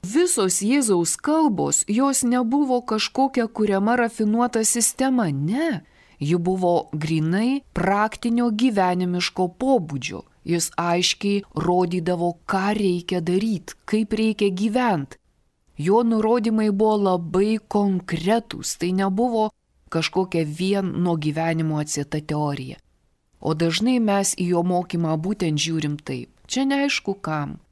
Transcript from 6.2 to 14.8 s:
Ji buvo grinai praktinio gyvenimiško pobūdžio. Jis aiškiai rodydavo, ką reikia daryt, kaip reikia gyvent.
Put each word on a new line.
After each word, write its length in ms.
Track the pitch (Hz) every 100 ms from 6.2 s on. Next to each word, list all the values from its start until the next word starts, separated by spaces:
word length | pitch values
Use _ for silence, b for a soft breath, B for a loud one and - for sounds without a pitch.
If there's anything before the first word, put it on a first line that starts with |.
Ji 160 | 143 175
buvo 520 | 170 185 180 170 -
grinai 680 | 156 156 160 160 185 233 277 _
praktinio 760 | - - 202 214 - 240 233 240
gyvenimiško 1000 | 208 254 202 180 180 180 180 180 - 190 -
pobūdžio. 640 | 262 262 156 139 127 - - _
Jis 260 | - 170 - -
aiškiai 680 | 175 175 180 - 202 202 196
rodydavo, 760 | - 151 180 185 180 170 180 175 170 -
ką 240 | 196 196 214
reikia 440 | 202 180 170 180
daryt, 560 | 165 180 226 190 - -
kaip 280 | - 214 220 220
reikia 320 | 220 214 202
gyvent. 680 | 185 214 233